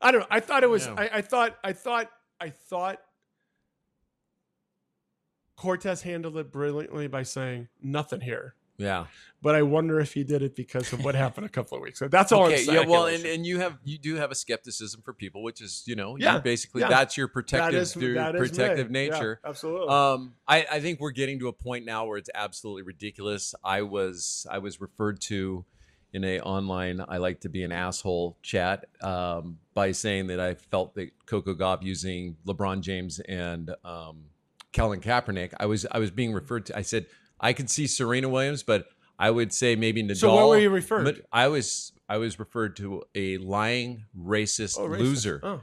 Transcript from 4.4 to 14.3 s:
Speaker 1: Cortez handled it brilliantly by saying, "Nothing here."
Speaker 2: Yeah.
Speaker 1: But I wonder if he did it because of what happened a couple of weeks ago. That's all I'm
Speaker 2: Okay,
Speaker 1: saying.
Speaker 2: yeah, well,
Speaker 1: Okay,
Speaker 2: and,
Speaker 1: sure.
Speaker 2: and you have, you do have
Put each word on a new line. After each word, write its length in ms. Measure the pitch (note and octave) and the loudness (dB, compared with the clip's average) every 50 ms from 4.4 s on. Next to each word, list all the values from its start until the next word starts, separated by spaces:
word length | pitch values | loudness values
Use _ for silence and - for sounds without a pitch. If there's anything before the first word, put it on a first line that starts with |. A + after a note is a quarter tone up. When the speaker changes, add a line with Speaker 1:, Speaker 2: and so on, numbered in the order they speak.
| _ _ _ _ _ _ _ _ _ _ _ _ _ _ _ _ _ _ _ _ _ _ _ | _ _ _ _ _ _ _ _ _ _ _ _ _ _ _ _ _ _ _ _ _ _ _
Speaker 1:
Cortez 460 | - - F#3 F#3 F3+ F#3 G3 F3+ F3 - | -6 -2 -2 -2 -2 -2 -4 -4 -4 -6
handled 340 | F3+ F3 E3 E3 E3 D#3 | -8 -8 -6 -6 -6 -6
it 140 | D#3+ D3+ C3+ C3 | -8 -8 -8 -6
brilliantly 540 | C#3 C#3+ D3 C#3+ D3 D#3 - - D3+ D3 | -4 -4 -2 -2 -4 -6 -6 -8 -8 -6
by 160 | C#3 C3+ C3 C3+ | -6 -6 -6 -6
saying, 460 | - - C3+ C3 B2+ B2 A#2+ A#2+ - _ _ - | -6 -6 -6 -6 -4 -6 -8 -10 -12 _ _ -8
"Nothing 380 | C3+ C#3 D3 C#3 - C3 - | -4 -4 -4 -4 -4 -6 -6
here." 340 | B2 B2 A2+ - - B2+ - _ _ _ _ | -6 -6 -6 -6 -8 -12 -16 _ _ _ _
Speaker 2:
Yeah. 300 | - G2+ G2 F#2+ F2+ E2 - - - - - _ _ | -6 -2 -2 -2 -2 -4 -8 -14 -20 -20 -20 _ _
Speaker 1:
But 140 | - D3+ D3+ | 2 4 4
I 80 | D3+ D3 | 6 6
wonder 380 | C#3+ D3 D#3+ D#3+ E3 D#3 D#3 | 4 4 2 2 2 2 2
if 140 | D3 C#3+ - | 0 0 -2
he 100 | C#3+ C#3 | -4 -2
did 180 | C3 D3 C#3+ C#3 | 0 0 0 0
it 140 | C3+ C3+ | -2 -4
because 360 | - B2 - - B2+ B2 - B2+ | -8 -10 -6 -6 -6 -4 -4 -6
of 120 | A#2 C3+ | -4 -2
what 100 | C#3 C3+ | 0 2
happened 320 | C3+ C3+ B2+ - - G#3 | 2 2 0 -2 -6 -10
a 20 | G#3 | -6
couple 280 | - B2+ A2+ - C#3 - | -6 -6 -6 -4 -8 -10
of 40 | - | -10
weeks 180 | - - - | -12 -8 -6
ago. 80 | C3+ C#3 | -2 4
That's 240 | D3+ F#3+ F#3+ - A#3 | 4 4 6 8 8
all 140 | G3+ F#3 | 8 8
I'm 60 | E3 D#3 | 8 6
Speaker 2:
Okay, 120 | C#3 A#2+ | 6 4
Speaker 1:
saying. 120 | C#3+ D#3 E3 D#3 | 6 6 4 6
Speaker 2:
yeah, 40 | |
well, 180 | E3 E3+ E3+ E3+ | 8 6 6 6
Speaker 1:
Okay, 100 | E3 E3 | 4 0
Speaker 2:
and, 80 | E3 E3+ | 0 -2
Speaker 1:
sure. 80 | D#3+ E3 | -4 -4
Speaker 2:
and 140 | D#3+ E3+ | -4 -2
you 140 | F3 F3+ F3+ | -2 -2 -2
have, 180 | F#3 F3 D3+ C3 - | -2 -4 -4 -8 -10
you 140 | C#3 D3+ D3+ | -10 -10 -8
do 180 | C#3+ D3+ D#3+ | -6 -6 -4
have 160 | D#3 D3 C3+ | -2 -4 -4